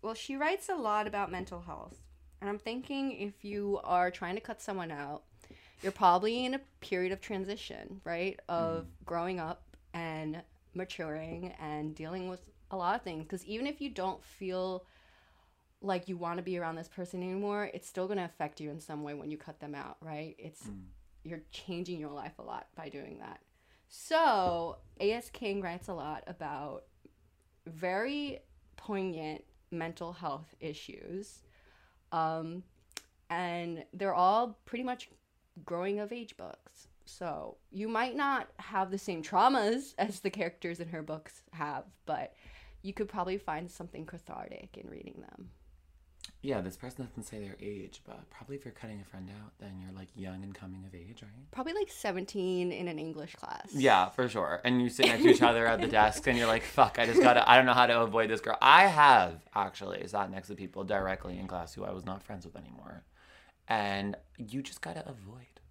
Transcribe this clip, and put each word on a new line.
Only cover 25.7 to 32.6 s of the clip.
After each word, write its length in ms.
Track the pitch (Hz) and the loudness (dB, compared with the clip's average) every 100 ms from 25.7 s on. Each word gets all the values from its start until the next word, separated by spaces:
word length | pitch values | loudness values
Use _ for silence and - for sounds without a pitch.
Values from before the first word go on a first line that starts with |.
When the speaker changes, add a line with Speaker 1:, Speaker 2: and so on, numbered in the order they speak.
| 175 - | -8 -8
Speaker 1:
a 60 | |
lot 280 | 175 143 151 - | -8 -8 -10 -10
about 600 | 165 156 139 147 143 - _ - _ _ _ _ _ - | -12 -8 -8 -8 -12 -14 _ -20 _ _ _ _ _ -18
very 720 | 160 180 185 240 294 285 - _ - _ - | -6 -2 -2 -2 -4 -6 -8 _ -20 _ -20
poignant 680 | - 196 190 160 156 156 - _ _ | -6 -4 -2 -4 -8 -10 -14 _ _
mental 420 | 170 165 170 170 | -8 -8 -8 -10
health 420 | 170 170 143 160 - | -8 -6 -6 -10 -12
issues. 840 | 160 147 - - - 185 208 - _ _ _ _ _ _ _ | -12 -10 -14 -16 -12 -10 -12 -18 _ _ _ _ _ _ _
Um, 520 | 165 160 160 160 170 | -2 0 -2 -6 -10